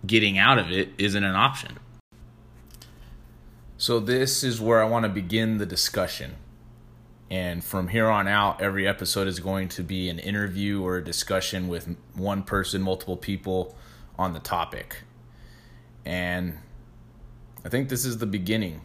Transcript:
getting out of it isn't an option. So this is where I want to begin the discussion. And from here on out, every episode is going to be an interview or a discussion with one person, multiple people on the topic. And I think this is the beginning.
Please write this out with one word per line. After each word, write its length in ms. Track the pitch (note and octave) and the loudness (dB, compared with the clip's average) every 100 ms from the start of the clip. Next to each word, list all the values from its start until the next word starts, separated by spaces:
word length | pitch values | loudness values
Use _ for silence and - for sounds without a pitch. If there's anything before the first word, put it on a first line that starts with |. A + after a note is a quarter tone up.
getting 340 | F#2+ A2 G#2 F#2+ | 6 6 6 6
out 200 | A2 B2+ | 8 6
of 120 | E2+ | 4
it 200 | F2+ F#2+ - | 0 -2 0
isn't 260 | G2+ G2+ | 2 2
an 120 | G2 F#2+ | 2 4
option. 420 | C3 C3+ - - - - _ - - - - - - - - - - - - - - - - - | 2 2 -10 -14 -18 -20 _ -20 -20 -20 -20 -20 -20 -20 -20 -20 -20 -20 -20 -20 -20 -20 -20 -4
So 220 | - A#2 | 0 2
this 420 | G#2 B2 C3 - | 2 2 2 0
is 180 | C3 A2+ | 0 0
where 220 | A2 A2+ | 4 6
I 60 | A2 | 6
want 160 | A#2 | 4
to 40 | A2 | 2
begin 500 | G2 F2+ A2 A2+ A2 | 0 0 2 2 0
the 80 | G2 | -2
discussion. 720 | F2 - - F#2 - C2 - - - - - - - - - - | 0 0 0 -2 -2 -10 -12 -16 -20 -20 -20 -20 -20 -20 -20 -6
And 320 | F#2 F2+ E2+ | -4 -2 -4
from 260 | - F#2+ F2+ | -4 -2 0
here 200 | A2+ A2 | 2 4
on 200 | G#2 G2 | 4 4
out, 340 | G#2 G2+ - | 4 4 2
every 240 | G2 G2 G2 | 0 2 0
episode 400 | F#2+ F2+ G2+ F#2+ | 0 -2 0 0
is 140 | F2 | -2
going 280 | F2+ F#2+ F#2 | -2 -2 -2
to 120 | - | -6
be 260 | F2 F#2+ F2+ | -6 -4 -4
an 100 | E2 | -4
interview 640 | F2+ G#2 G#2 F#2 G2+ G2+ | -4 -2 -2 -2 -2 0
or 140 | F2+ F2+ | 0 -2
a 80 | |
discussion 600 | E2 F2 - F#2+ - F#2+ F2+ | -4 -6 0 0 0 -4 -4
with 300 | E2+ E2 E2+ - | -4 -6 -10 -10
one 280 | - F#2+ G2 | -6 -2 -2
person, 400 | F#2+ G2+ F#2+ G2 | 0 -2 0 0
multiple 340 | F#2+ F#2 - F2+ | 0 -2 -4 -8
people 600 | - G2 G2 F#2 F2+ - - - - - | -4 -6 -2 -2 -2 -10 -20 -20 -16 -4
on 140 | F#2 | -4
the 60 | D#2+ | -4
topic. 640 | - F2 E2 - - - - - - - - - - - - - | -4 -2 -2 -6 -12 -14 -16 -20 -20 -20 -20 -20 -20 -20 -20 -14
And 540 | - F2+ F2+ F2+ F2+ D#2+ - - - - - - - - - - | -6 -4 -2 -2 -4 -8 -16 -20 -20 -20 -20 -20 -20 -20 -20 -16
I 40 | - | -2
think 200 | B2 C3+ | -2 0
this 160 | B2+ | -2
is 140 | B2+ A2+ | -2 -2
the 80 | A2 | -2
beginning. 540 | G2+ F2+ A2 F#2+ D2+ | -2 0 0 0 -6